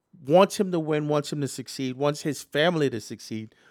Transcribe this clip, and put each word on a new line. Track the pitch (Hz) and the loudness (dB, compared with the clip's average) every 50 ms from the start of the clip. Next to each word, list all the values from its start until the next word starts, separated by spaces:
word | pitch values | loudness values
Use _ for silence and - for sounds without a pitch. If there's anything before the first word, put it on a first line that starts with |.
| _ _ - - 147 | _ _ -20 -12 0
wants | 127 156 180 202 196 - - | 4 6 6 6 6 4 0
him | 208 185 175 | -2 -2 -2
to | 170 | -2
win, | 160 151 156 151 151 147 | -2 0 -2 0 0 0
wants | 147 147 143 - - | 0 0 0 -2 -4
him | 151 143 | -4 -4
to | 127 | -4
succeed, | - - 127 - - - 135 131 127 | -6 -8 -12 -10 -8 -6 -6 -6 -4
wants | 127 139 147 151 151 - | -2 0 0 0 -2 -4
his | 160 135 - - | -6 -6 -6 -8
family | - - 143 151 175 180 160 147 135 | -4 0 2 2 2 2 2 2 0
to | 120 110 | 0 -2
succeed, | - - 117 104 - - 113 110 110 110 _ _ _ _ | -8 -10 -14 -14 -12 -10 -10 -10 -10 -10 _ _ _ _